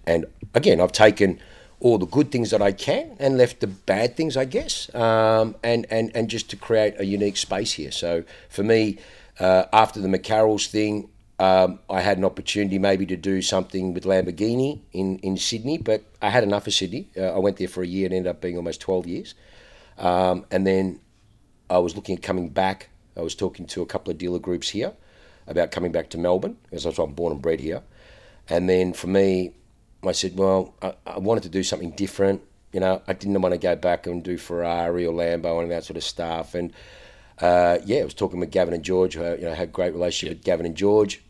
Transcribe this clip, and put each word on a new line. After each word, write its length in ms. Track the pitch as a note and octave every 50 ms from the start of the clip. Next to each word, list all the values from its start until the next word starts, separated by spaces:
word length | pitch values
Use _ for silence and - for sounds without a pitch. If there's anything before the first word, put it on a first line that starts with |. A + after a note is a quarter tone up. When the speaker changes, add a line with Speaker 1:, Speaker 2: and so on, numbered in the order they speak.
| -
Speaker 1:
and 200 | - E2+ E2+ D#2+ - - - - - -
again, 280 | A#2 D3+ - A2+ D#2+
I've 100 | F2+ F2+
taken 480 | - - G#2+ A2 G#2 - G#2 F#2+ F2+ - - - - - - - - -
all 160 | - B2 A#2 G#2
the 80 | F#2
good 240 | E2+ - C#3+ D3 B2+
things 200 | - B2+ A#2 A2+
that 120 | A2 G#2+
I 120 | G#2 G2+ F#2+
can 420 | - - - D3+ B3 D#4 - - -
and 180 | C#3 C3+ C3+ B2+
left 240 | B2 A#2 - -
the 60 | - G2+
bad 500 | F#2+ F#2+ - - F#2+ G2+ A2+ B2 - -
things, 180 | D#3+ D#3+ B2+
I 80 | C3 C3
guess, 500 | C3 A#2+ A3+ D#4 D4+ - - - - -
um, 640 | A#2+ A#2 A2+ A2+ A2 A2 A2 A2+ A2 A2 A2+ G#2 - -
and, 220 | A#2 A#2 A#2 A#2 -
and, 220 | A2 A2+ A2+ A2 -
and 160 | A#2+ A2+ G#2+
just 200 | A2+ A2+ - -
to 80 | - G2
create 380 | - - A#2 A2 G#2+ G#2 G2+ -
a 60 | G2+
unique 320 | G2 G2+ G2+ G#2 G2+ G2 -
space 340 | - - F#2+ F#2+ G#2 G2+
here. 200 | - - D2+ C2+
So 340 | - - - E2+ E2+ E2+ E2 - - - - -
for 140 | - - G2+
me, 340 | G#2+ A2+ A2+ A2 G#2+ G2 - - - - - - - _ -
uh, 240 | F#2 F#2 F#2+ F#2 F#2 -
after 300 | - A2 A2 A2 - A2
the 80 | G2 F#2+
McCarroll's 580 | F#2+ F#2 - - A2 A2 A2 A2 G#2+ G2+ - -
thing, 400 | - G#2+ G#2+ G#2+ G#2 G#2 G2 - _ - _ _ _ _
um, 400 | F#2+ F#2+ F#2 F#2 F#2 - - - - _
I 120 | G2 F#2+
had 160 | F2+ G#2 G2 F#2
an 80 | F#2
opportunity 520 | F#2+ - - G2+ - - G#2 G#2 G2 F#2 F#2+
maybe 260 | F#2+ G2+ G2 F#2+ G2
to 100 | F2 F#2
do 260 | F2 D#2+ G2 G2 F#2+
something 520 | F#2 - - F#2+ F#2 - - F#2+ F#2 F#2 F2+
with 100 | F2+ -
Lamborghini 760 | F#2+ F#2+ F#2+ F2+ F2+ F2 D#2+ G2+ A2 A#2 B2 C3 C#3 D3 - - _
in, 280 | - F2+ F#2+ F#2+ F#2+ F#2
in 180 | - G2 F#2+ F#2
Sydney, 400 | - - - A2 A2 C3+ D#3 D#3+
but 260 | A2+ A2+ A2 G#2+ - _ _ _
I 80 | - A2
had 140 | A#2 B2 A2+
enough 240 | G2+ G2+ G#2 - -
of 60 | G2+
Sydney. 340 | - G2 F2+ F2 C#3 G3+ - _ -
Uh, 100 | F#2+ F#2
I 100 | E2+ F#2+
went 180 | F#2 G2+ F#2+
there 140 | - F#2+ F2
for 120 | - F2+
a 60 | F2+ F2
year 200 | F2+ F#2+ F#2+ F#2
and 60 | F#2
ended 160 | F#2 F2+ F2+
up 120 | E2+ -
being 160 | - F2+ F2 F2
almost 240 | E2+ E2+ D#2+ -
twelve 260 | - - F#2+ F#2 E2+ E2+
years. 260 | F2 C3 G#3+ - - - - - - - - - - - - - - -
Um, 480 | F#2 F2+ F2+ F2+ F#2 F2+ F2+ F2+ F2+ -
and 160 | - F#2 F#2+ F#2+
then 320 | F#2+ F#2+ F#2+ F#2+ F2+ - _ _ _ _ _ _ _ _ _ _ _ _ _ _
I 80 | F2 F2+
was 180 | F2 F2 E2
looking 200 | G2+ - - F#2+ F2
at 40 |
coming 280 | - - F#2+ F#2 F2 D#2+
back. 400 | C2+ - F#2+ F#2+ G2 - - - _ - _ _ _
I 60 | -
was 140 | E2+ E2 -
talking 300 | - G2+ F#2 - - F2+ -
to 140 | - F#2
a 40 | F2
couple 260 | D2+ - F#2+ - -
of 60 | E2+ D2+
dealer 220 | E2+ F2+ F2 F2
groups 280 | F2 F#2 F2+ E2+ - -
here 240 | - G2 B2 F#3 G#3+ - - - _ _ - - - _ _ -
about 240 | D#2 E2+ E2+ E2
coming 220 | - - F2 F2 D#2+
back 160 | F2 D#2 -
to 80 | - E2
Melbourne, 400 | E2+ F2 F2+ F#2+ G2 - A#3 - _
because 200 | _ - E2+ D2
that's 140 | E2+ D#2 -
why 80 | E2+
I'm 80 | D#2 C#2+
born 180 | D2 E2+ E2+
and 100 | D#2 C#2+
bred 200 | C2+ E2 E2 D#2
here. 220 | C2+ D#2 E2 - - - - - - - - - - - - - - -
And 200 | D#2+ E2+ F2+ F#2
then 220 | F#2 F#2 F#2 F#2 F2
for 140 | - - F2+
me, 460 | F#2+ G2 G2 F#2+ F#2+ F#2 F2+ F2 - _ _ _ _ _ _ _ - _
I 120 | - F#2 F#2
said, 240 | - - F#2+ F2+ F#2
"Well, 360 | F#2+ F#2+ F#2+ F#2+ F#2 - - _
I, 120 | - F#2+ - - _
I 140 | - D#2+ -
wanted 240 | F#2+ G2+ A#2 A#2 -
to 60 | F2
do 140 | D#2+ F#2+ F#2
something 280 | - - - F2+ E2+
different." 500 | - - G2 F#2+ - - G2 G2 G2 G2 - _ _ _ _ -
You 80 | - F#2+
know, 220 | F#2+ F#2 F#2+ F#2+ - -
I 60 | F#2+
didn't 280 | F#2 - G2+ G2 G2
want 100 | F#2 F2+ F2+
to 60 | F2
go 160 | F2 F2+ F2
back 320 | E2 - F2+ F2 E2 - F2
and 160 | F2 F2 D#2+
do 140 | F#2 F2+ E2
Ferrari 680 | - - F2 E2+ E2+ E2+ E2+ E2+ E2+ E2+ E2+ F2 F2
or 80 | E2+ E2
Lambo 480 | E2+ E2+ E2+ E2+ E2+ E2 E2+ E2 E2
and 80 | E2+ E2+
that 120 | E2+ E2+ D#2+
sort 140 | - D#2+ E2+
of 60 | D#2+
stuff. 500 | - - - E2+ E2 E2 E2 D#2+ - -
And, 160 | F2 F2 E2+ - - - - - - - - - - - - _ -
uh, 400 | - F2 F2 F2 F2+ F2 F2 E2+ E2
yeah, 140 | G2 A2 -
I 40 | F#2+
was 80 | C#2+ -
talking 260 | - G2+ F#2 F2+ F2+
with 120 | F2 D2+
Gavin 220 | - F#2+ F2+ E2 F2
and 100 | E2+ D#2+
George, 320 | E2+ F#2 F#2 F#2 F#2 -
who, 80 | E2 E2+
you 180 | E2+ E2+ C#2
know, 120 | E2 E2+ D#2+
had 140 | D#2+ F2+ E2
a 40 |
great 200 | D2+ - F2+ F2+
relationship 380 | D#2 E2 F2 F2 E2+ - - D#2
Speaker 2:
Yeah. 80 | E2 -
Speaker 1:
with 80 | -
Gavin 200 | - F2+ E2 E2+
and 120 | E2+ D#2+ E2
George. 440 | F#2+ G2+ G#2 G#2+ G#2+ G2+ - - _ _